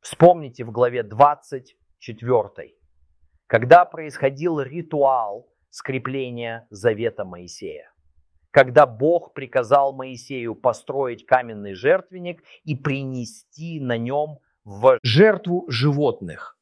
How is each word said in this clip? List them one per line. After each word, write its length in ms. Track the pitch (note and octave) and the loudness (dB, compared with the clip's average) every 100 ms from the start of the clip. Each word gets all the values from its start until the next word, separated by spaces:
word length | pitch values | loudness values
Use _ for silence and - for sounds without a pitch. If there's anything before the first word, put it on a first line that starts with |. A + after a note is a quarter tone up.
Вспомните 640 | - - E3+ F3 D3 A#2+ | -18 6 6 6 -4 -14
в 80 | A#2 | -10
главе 320 | A2+ B2 B2 | -2 0 0
двадцать 720 | G#2+ G#2+ C#3+ D3 _ C3+ B2+ _ _ _ | -8 4 4 4 _ -16 _ _ _ _
четвёртой, 760 | - A2 A#2 B2 G2+ - C#2 _ _ _ _ _ _ _ _ | -18 -12 0 0 0 -10 -20 _ _ _ _ _ _ _ _
когда 380 | A#2 A#2+ E3 | -2 6 6
происходил 760 | F3 D#3+ D#3 - C#3 C#3 E3+ D#3+ | 6 -4 -16 -4 -4 -2 -4 -4
ритуал 920 | C3 D#3 D#3+ D#3 C#3 C3 A2 G#2 _ _ _ | -6 -10 -8 -2 0 0 -4 -10 _ _ _
скрепления 960 | - - C3 B2+ C3+ B2+ A#2+ A#2 A#2 A#2 | -20 -10 -8 -6 -8 -8 -10 -10 -12 _
завета 540 | G#2 A2 G#2+ A#2 A2 G2 | -2 -2 0 -4 -6 -14
Моисея, 680 | F2+ F2 - F#2 D2+ - _ _ _ _ _ _ | -14 -20 -16 -16 -16 -20 _ _ _ _ _ _
когда 360 | - B2+ B2+ C#3 | 4 6 6 4
Бог 480 | A2 C#3+ E3+ D#3+ | 4 0 0 -2
приказал 580 | - C3+ C3+ A#2 C#3 C#3 | -14 -4 -4 2 2 2
Моисею 600 | C3+ C3 B2+ - C3+ A#2 | -4 -14 -14 -12 -8 -8
построить 720 | G#2+ B2+ A2 - C3+ C3+ A#2 _ | -2 -2 -2 -6 -6 -4 -6 _
каменный 480 | B2+ A#2+ G#2+ G2+ | 0 0 -10 -12
жертвенник 680 | F#2+ B2 F#3 F#3 F#3 F3 E3+ _ - | -4 0 0 -2 -14 -14 -14 _ -20
и 100 | - | -10
принести 1040 | C#3+ C#3+ C3+ C3+ C3 A#2 - _ _ E3 D#3+ | -6 -4 -6 -6 -10 -10 -14 _ _ -14 -10
на 200 | C3 A#2 | -6 -4
нём 400 | A#2 C#3 D3+ D3 _ _ | -4 -4 -6 -10 _ _
в 340 | - G2+ B2 B2 | -20 2 4 4
жертву 640 | B2 A#2 G#3+ G3 - F3 F3+ | 2 4 4 4 -2 -4 -4
животных. 880 | A#2 C#3+ C#3+ D3 - F2+ D#2 - _ | -2 0 0 -2 -2 -10 -14 -18 _